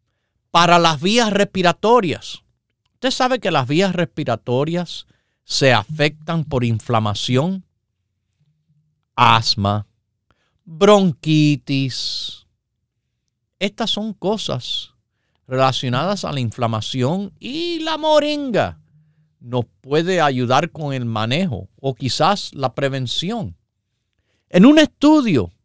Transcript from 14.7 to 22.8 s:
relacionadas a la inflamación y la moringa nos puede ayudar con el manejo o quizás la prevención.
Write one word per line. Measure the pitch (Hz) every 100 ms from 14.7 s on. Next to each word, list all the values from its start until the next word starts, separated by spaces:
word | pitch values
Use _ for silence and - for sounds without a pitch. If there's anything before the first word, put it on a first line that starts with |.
| - - _ _ _ _ _ -
relacionadas | 131 131 127 131 123 170 196 165
a |
la | 143
inflamación | 117 117 117 110 - 131 123 185 202 -
y | 208 294 349 339
la | 320 311
moringa | 311 302 294 294 277 190 127 - _ _ _ _ _ _
nos | 120 123 117 _
puede | 135 151 170 180
ayudar | 151 127 120 131 170
con | - 147
el | 135 117
manejo | 110 113 139 190 95 92 _
o | 135 127
quizás | 127 - 156 202 -
la | - 131
prevención. | -